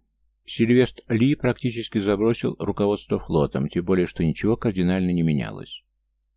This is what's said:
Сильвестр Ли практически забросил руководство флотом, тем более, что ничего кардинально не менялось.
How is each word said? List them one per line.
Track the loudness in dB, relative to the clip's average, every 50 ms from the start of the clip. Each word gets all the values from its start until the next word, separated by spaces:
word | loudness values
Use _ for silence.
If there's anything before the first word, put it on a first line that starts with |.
| _ _ _ _ _ _ _ _ _
Сильвестр | -8 -2 0 2 4 4 4 4 2 -2 -8 -6 -2
Ли | 0 2 2 2 2
практически | 0 0 -2 -2 -2 -4 -6 -4 -6 -8 -4 -4 -2
забросил | 0 0 2 2 2 2 0 0 -2 -6 -6 -4
руководство | -4 -4 -2 0 0 0 0 0 -2 -4 -4 -4
флотом, | -2 0 0 0 0 0 0 -2 -4 -2
тем | -2 -2 0
более, | 2 2 2 2
что | 0 0 0 0
ничего | 0 0 0 0 0 0
кардинально | 0 0 -2 0 0 0 0 2 0 0 0
не | 2 2
менялось. | 2 2 2 0 -2 -4 -8 -12 -14 -16 -18 -20 _ _ _ _ _ _ _ _ _ _ _